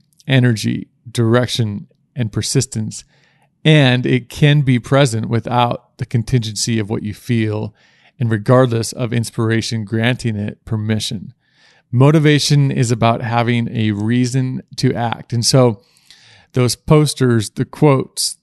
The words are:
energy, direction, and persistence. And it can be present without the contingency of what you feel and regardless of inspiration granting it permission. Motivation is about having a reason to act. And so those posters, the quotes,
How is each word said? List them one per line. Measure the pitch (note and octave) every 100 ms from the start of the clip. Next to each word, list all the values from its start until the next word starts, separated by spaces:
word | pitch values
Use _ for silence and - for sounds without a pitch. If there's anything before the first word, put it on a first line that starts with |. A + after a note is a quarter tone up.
| _ _ -
energy, | C3+ B2 G#2+ A#2 A#2+ - _ A2+
direction, | A#2+ A2+ B2 A#2+ - G#2+ G2+ - _ _ -
and | A2
persistence. | G#2+ - C#3 - A2+ G#2+ - - _ _ _ _ _
And | D#3 D#3 C3 B2+
it | C3+ B2+ A#2+
can | - D3 D3
be | C3+ B2
present | - C#3 C#3+ A2+ A2+
without | A#2 - A#2+ A#2+ - _ -
the |
contingency | B2 A#2+ - C3 A2 G2+ - A2
of | G2+
what | A2+
you | G#2
feel | - - A#2 G#2+ G#2+ A2+ _ _ _ _ -
and | A#2
regardless | A2 G#2 B2+ B2+ A2+ A2
of | - A#2
inspiration | A#2+ A2+ - A2 A2+ - A2+
granting | G2 A2+ A#2 B2+ A#2+ G#2
it | G#2 -
permission. | - A2 G#2+ G#2+ - G2 - _ _ _ _ _ _
Motivation | A#2+ C#3 D#3+ D3+ C#3+ - C#3+ C#3
is | C#3 A#2
about | A2+ A2+ A#2
having | A#2 A#2 A#2+ A#2+ A#2
a | A#2+ G#2+
reason | G2+ G#2+ B2 B2 C3 C3 C3 - -
to | B2+
act. | G#2 A#2 - -
And | A#2 G#2+
so | C3+ B2 G#2 _ _ _ - _ - _
those | B2+ A#2+ -
posters, | - D3+ D3 - B2+ A#2 G#2+
the | -
quotes, | - - D3+ C3+ - - - -